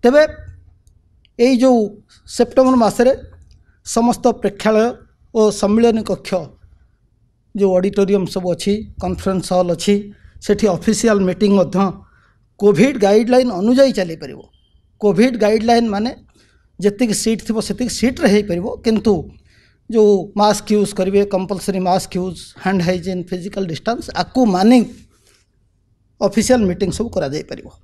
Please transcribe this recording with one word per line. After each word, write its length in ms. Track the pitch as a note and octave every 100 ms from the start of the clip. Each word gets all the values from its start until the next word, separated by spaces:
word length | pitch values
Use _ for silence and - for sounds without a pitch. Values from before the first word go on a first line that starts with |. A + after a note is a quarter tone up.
ତେବେ 180 | A#3+ C#4+ D#4 - - - _ _ _ _ _ _ _ -
ଏଇ 160 | A#3+ B3+
ଯେଉଁ 240 | C4 A#3+ G#3 - _ _ _
ସେପ୍ଟେମ୍ବର 500 | - A#3+ - C4 B3+
ମାସରେ 360 | G#3+ - A#3+ C4+ - - - _ _ _ -
ସମସ୍ତ 380 | - A#3 - B3
ପ୍ରେକ୍ଷାଳୟ 580 | B3 G3+ G3+ G#3+ A3 A#3 - - _ _
ଓ 60 | A3+ G#3+
ସମ୍ମିଳନୀ 520 | G3+ G3+ A3 A#3 A3
କକ୍ଷ, 280 | G#3+ F#3+ - F#3 D3+ - _ _ _ _ _ _ _ _ _ -
ଯେଉଁ 160 | G3 F#3
ଅଡିଟୋରିୟମ୍ 500 | F#3+ G3 G3 G3+ F3+
ସବୁ 220 | G3 F3+
ଅଛି, 200 | E3+ - G#3+ G#3+ -
କନଫରେନ୍ସ 460 | F3+ F3 - F#3+ -
ହଲ୍ 180 | F3+ F3+
ଅଛି, 240 | E3 - G3+ G3+ - - -
ସେଠି 260 | - G3+ G#3
ଅଫିସିଆଲ 520 | E3+ - G#3 A3+ G#3
ମିଟିଂ 320 | F#3 F3+ G#3
ମଧ୍ୟ 240 | G3 E3 F#3 G3 - - _ _ _ _ _
କୋଭିଡ୍ 380 | G3+ F3 B3+ C4+
ଗାଇଡଲାଇନ୍ 520 | G3 G#3+ A#3 B3 B3+
ଅନୁଯାୟୀ 420 | F#3 G#3 B3+ C4+
ଚାଲିପାରିବ। 480 | A3+ F3+ D#3+ C#3 - - _ _ _ _ _
କୋଭିଡ୍ 360 | G#3 F3+ B3 A#3+
ଗାଇଡଲାଇନ୍ 520 | G#3 A3 A3+ A#3 A#3+
ମାନେ 220 | G3+ A3+ - _ _ _ _ _ _
ଯେତିକି 340 | F#3+ G3+ B3
ସିଟ୍ 280 | G3+ - A3
ଥିବ, 120 | - A3
ସେତିକି 300 | G#3 G3+ B3
ସିଟ୍ରେ 380 | - A#3+ C4+ C#4
ହେଇପାରିବ, 380 | G3+ G#3 F3 G3 -
କିନ୍ତୁ 280 | A#3 A3 A3 F#3 - - _ _ _ _ _
ଯେଉଁ 420 | A3 G#3+ G3 - -
ମାସ୍କ 300 | G#3 G#3 -
ୟୁଜ୍ 220 | G#3 G3+
କରିବେ, 260 | - F#3 G3+
କମ୍ପଲସରି 560 | G3+ F#3+ F#3+ G3 - F#3+
ମାସ୍କ 320 | F#3 F#3 -
ୟୁଜ୍, 260 | F#3+ F#3 E3+ - -
ହ୍ୟାଣ୍ଡ 180 | F#3+ F#3+
ହାଇଜିନ୍, 400 | E3+ F#3 E3+ F#3
ଫିଜିକାଲ 400 | F3 F3+ F3+ G3+ F#3
ଡିଷ୍ଟାନ୍ସ, 380 | D3+ - A#3+ - -
ଆକୁ 240 | F3 B3+ B3
ମାନି 320 | F3+ G3+ B3+ G#3 - - _ _ _ _ _ _ _ _ _ _ _
ଅଫିସିଆଲ 420 | G3+ A3+ G#3 B3+
ମିଟିଂ 280 | G3+ F3+ F#3+
ସବୁ 180 | - A#3
କରାଯାଇପାରିବ। 580 | G3 C#3+ D3 - C3+ - _